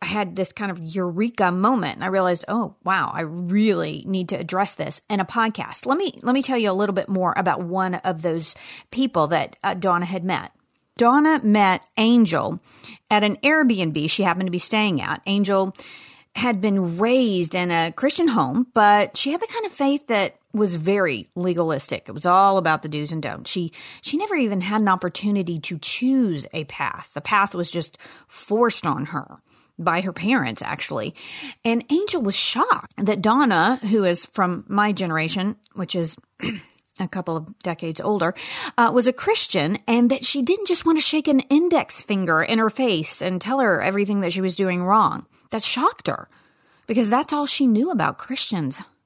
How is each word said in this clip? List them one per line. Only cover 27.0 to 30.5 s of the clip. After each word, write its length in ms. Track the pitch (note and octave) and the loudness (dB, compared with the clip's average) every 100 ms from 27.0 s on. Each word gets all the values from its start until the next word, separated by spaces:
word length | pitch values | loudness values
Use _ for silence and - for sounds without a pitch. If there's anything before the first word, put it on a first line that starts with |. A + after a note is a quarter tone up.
| - | -12
The 60 | C#3+ | -12
path 340 | - G#3 G3 | -2 2 2
was 160 | F3+ E3+ | 0 -4
just 280 | F3 D#3 - - - _ | -4 -6 -10 -20 -20 _
forced 580 | - - G#3 A#3+ - E3 | -16 -2 2 2 2 -2
on 200 | C#3 D3 | -4 -4
her 340 | D#3+ - - _ _ _ - | -8 -10 -20 _ _ _ -4
by 220 | E3+ E3+ | -2 0
her 140 | F#3 | -2
parents, 480 | E3+ F#3 B3+ B2+ | -4 0 0 0